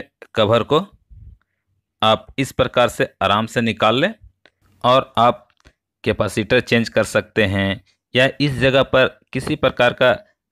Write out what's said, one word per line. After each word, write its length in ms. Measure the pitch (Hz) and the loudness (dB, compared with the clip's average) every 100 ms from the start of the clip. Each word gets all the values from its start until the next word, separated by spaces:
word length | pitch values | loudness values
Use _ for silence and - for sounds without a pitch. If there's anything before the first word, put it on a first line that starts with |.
| - _ - | 0 _ -10
कवर 280 | - 104 117 | -2 2 2
को 220 | 104 147 196 _ _ - - - _ _ _ _ _ _ | 2 -2 -2 _ _ -20 -20 -20 _ _ _ _ _ _
आप 240 | 110 110 - - | 0 0 -2 -8
इस 140 | 135 | -6
प्रकार 340 | - 123 - 120 | -2 -2 2 0
से 180 | - 135 - | 0 -6 -2
आराम 240 | 95 104 113 | 0 0 -2
से 140 | - | -4
निकाल 380 | 117 104 110 120 | -4 0 0 0
लें 140 | 180 226 - _ _ _ _ _ | -2 -6 -20 _ _ _ _ _
और 280 | 123 131 - - | 0 2 0 0
आप 280 | 120 - _ _ _ _ _ _ | 0 0 _ _ _ _ _ _
कैपेसिटर 560 | - 104 107 113 101 127 | -6 -4 -4 -4 -2 0
चेंज 260 | - 120 113 | 0 0 0
कर 160 | - 104 | -2 -2
सकते 380 | 110 98 - 104 | -2 -4 -2 -2
हैं 340 | 98 98 98 _ _ _ | 0 -2 -6 _ _ _
या 140 | 120 131 - | 0 0 0
इस 120 | 147 | -4
जगह 280 | 123 131 131 | -2 0 0
पर 220 | 127 131 131 - _ | 0 2 0 -2 _
किसी 240 | 131 - 156 | -10 -6 -4
प्रकार 360 | 131 - 123 | -2 0 0
का 180 | - 127 113 - _ _ | 2 0 0 -4 _ _